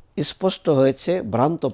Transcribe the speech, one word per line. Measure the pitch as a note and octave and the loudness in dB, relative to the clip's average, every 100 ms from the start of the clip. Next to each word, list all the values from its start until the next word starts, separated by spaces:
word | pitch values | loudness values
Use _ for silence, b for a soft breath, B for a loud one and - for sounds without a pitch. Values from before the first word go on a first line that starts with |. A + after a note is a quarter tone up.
| - - | -12 -6
স্পষ্ট | D3 - F#3+ - F3 | -4 -2 -2 -2 0
হয়েছে | C#3 C3+ C3+ - F3+ | 4 4 2 -2 -4
ভ্রান্ত | A2 A2+ C#3+ E3 C3+ | -2 0 0 0 -4